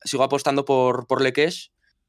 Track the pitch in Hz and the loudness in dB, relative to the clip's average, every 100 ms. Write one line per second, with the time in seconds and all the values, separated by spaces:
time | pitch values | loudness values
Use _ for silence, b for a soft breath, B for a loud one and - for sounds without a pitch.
0 | - 131 131 139 143 139 139 135 127 123 | -6 -2 0 0 0 -2 0 2 2 0
1 | 120 127 131 127 156 180 - _ _ _ | -2 0 0 2 0 -2 -14 _ _ _